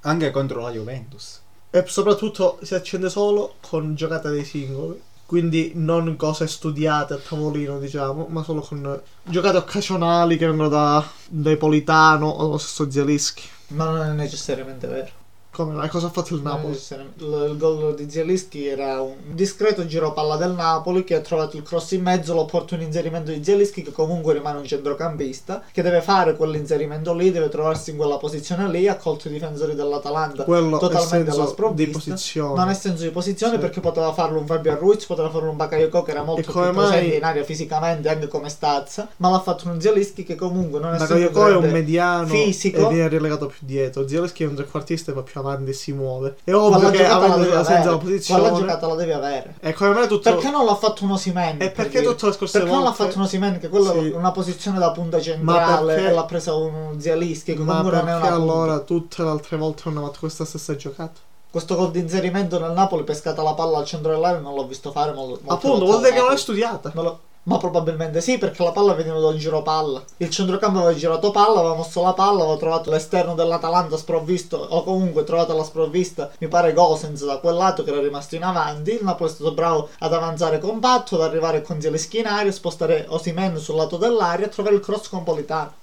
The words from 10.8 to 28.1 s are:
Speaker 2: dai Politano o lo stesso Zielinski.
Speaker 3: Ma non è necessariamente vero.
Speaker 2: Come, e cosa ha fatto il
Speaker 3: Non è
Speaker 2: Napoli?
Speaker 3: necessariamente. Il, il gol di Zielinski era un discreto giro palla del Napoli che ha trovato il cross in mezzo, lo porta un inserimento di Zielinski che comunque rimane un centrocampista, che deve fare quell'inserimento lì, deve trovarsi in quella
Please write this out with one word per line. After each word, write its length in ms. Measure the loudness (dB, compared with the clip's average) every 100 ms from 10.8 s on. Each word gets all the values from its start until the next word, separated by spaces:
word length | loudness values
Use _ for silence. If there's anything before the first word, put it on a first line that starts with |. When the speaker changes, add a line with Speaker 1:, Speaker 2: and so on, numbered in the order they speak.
| 4 4 0 -10 -10
Speaker 2:
dai 280 | -2 2 4
Politano 720 | 4 2 4 6 8 6 2
o 200 | 0 -2
lo 80 | -2
stesso 320 | -6 -4 -2
Zielinski. 540 | 0 2 2 0 -6 -18 -20 -12
Speaker 3:
Ma 180 | -4 -2
non 160 | -2
è 100 | -2
necessariamente 760 | -2 -4 -6 -6 -6 -6 -10 -8
vero. 340 | -8 -8 -14 -20 -20 -20
Speaker 2:
Come, 320 | -8 -6 -4
e 40 | -4
cosa 160 | -4 -4
ha 40 |
fatto 240 | -4 -4
il 60 | -4
Speaker 3:
Non 100 | -4
è 40 |
Speaker 2:
Napoli? 180 | -6 -6
Speaker 3:
necessariamente. 500 | -8 -10 -14 -16 -12
Il, 220 | -6 -2 -2
il 60 | 0
gol 360 | 0 2 -2
di 140 | -4 -6
Zielinski 560 | -4 0 0 -2 -8 -6
era 360 | -4 -4 -4
un 140 | -6 -8 -14
discreto 500 | -2 -2 0 0 0
giro 300 | -2 -2 -2
palla 220 | 0 -2 0
del 160 | -2
Napoli 520 | 0 0 0 2 -2
che 100 | 0
ha 60 | -2
trovato 380 | 0 -2 -2 -6
il 40 |
cross 280 | -6 -6 -2
in 100 | -2
mezzo, 300 | 2 0 0
lo 140 | -2 0
porta 280 | -2 -2
un 60 | -8
inserimento 500 | -4 -4 -4 -6 -6
di 120 | -6
Zielinski 380 | 2 4 4 0
che 100 | -12
comunque 400 | -2 -2 0 0
rimane 240 | 0 0 -6
un 80 |
centrocampista, 1000 | -6 -4 -4 -4 -4 -4 -8 -8 -10 -10 -8
che 120 | -2
deve 180 | 2 2
fare 360 | 4 4 4 2
quell'inserimento 760 | 0 -2 -2 -2 -2 -4 -4
lì, 180 | 2 2
deve 200 | 2 -2
trovarsi 400 | 0 -2 -2 -6
in 80 | -2
quella 180 | -2